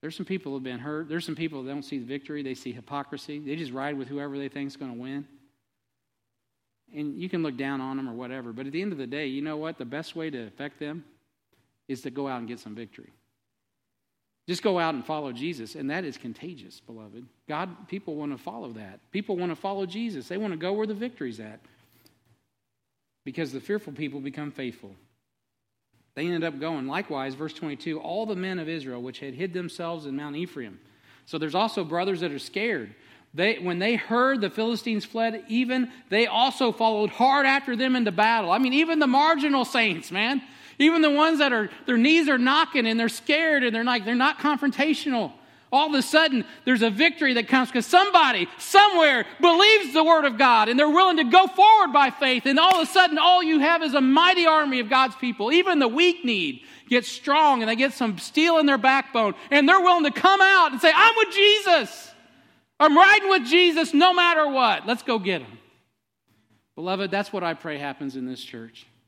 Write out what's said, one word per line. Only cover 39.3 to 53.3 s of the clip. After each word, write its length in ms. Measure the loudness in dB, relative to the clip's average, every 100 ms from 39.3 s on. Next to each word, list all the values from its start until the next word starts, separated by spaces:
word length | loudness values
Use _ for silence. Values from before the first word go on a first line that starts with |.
| 0 0 -2
saints, 480 | -2 -2 -2 -2 -6
man. 280 | -4 -2 -4 -8 -20 -20 0
Even 240 | 2 4
the 80 | 2
ones 300 | 4 2 2
that 120 | 0
are, 160 | 0 -4 -8
their 140 | -2 2
knees 300 | 4 4 2
are 100 | 0
knocking 480 | 2 2 0 0 0
and 140 | 0
they're 80 | -2
scared 560 | -4 -2 0 2 0
and 100 | 0
they're 80 | -2
like, 220 | -2 -2
they're 100 | -2
not 240 | 0 0 0
confrontational. 920 | -2 0 -2 -2 -2 -2 -4 -4 -4 -8 _ _ _
All 160 | 0 2
of 60 |
a 80 | 0
sudden, 420 | 2 2 2 0 -4 -8
there's 180 | -2 2
a 80 | 2
victory 440 | 2 0 2 -2
that 140 | 0 2
comes 240 | 0 2
'cause 120 | -4
somebody, 600 | 4 4 6 6 4 2 -4 -8
somewhere, 680 | 2 6 6 6 4 4 -2 2
believes 520 | 4 6 6 6 4
the 120 | 2
word 200 | 6 6
of 140 | 4 4
God 300 | 4 6 4
and 100 | 4
they're 100 | 4
willing 280 | 6 4 4
to 80 |
go 240 | 6 6 6
forward 440 | 6 8 8 6
by 180 | 4 2
faith. 360 | 0 -2 0 0
And 140 | 2
all 160 | 4 4
of 120 | 2
a 20 |
sudden, 280 | 4 4 4
all 240 | 4